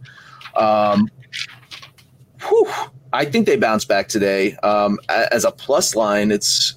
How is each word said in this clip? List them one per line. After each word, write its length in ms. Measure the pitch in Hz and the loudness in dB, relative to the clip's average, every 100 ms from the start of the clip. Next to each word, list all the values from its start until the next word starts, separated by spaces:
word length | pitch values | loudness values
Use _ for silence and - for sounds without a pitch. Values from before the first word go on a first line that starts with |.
| - - - - - - | -6 -20 -20 -20 -6 0
Um, 540 | 107 107 104 101 107 - - - - - - - - _ _ _ - - - | 2 2 2 2 0 -4 -16 -14 -14 -16 -20 -20 -20 _ _ _ -20 -14 0
whew. 220 | 466 - - - - - | 2 2 -2 -10 -14 -8
I 120 | 120 147 | -4 -2
think 200 | 226 202 | 0 2
they 100 | 131 | 2
bounce 260 | 117 107 | 2 0
back 240 | - 101 95 | 0 -2 -2
today. 480 | 104 98 98 98 - | 0 0 2 -2 -2
Um, 340 | 101 104 104 101 - | 0 2 0 -2 -2
a-, 240 | 104 113 | -2 0
as 100 | 117 | 0
a 80 | 101 | 0
plus 420 | - - 147 - | -2 -2 0 0
line, 380 | 113 107 104 104 | 0 0 2 2
it's, 440 | 104 - - - | 0 0 -2 -2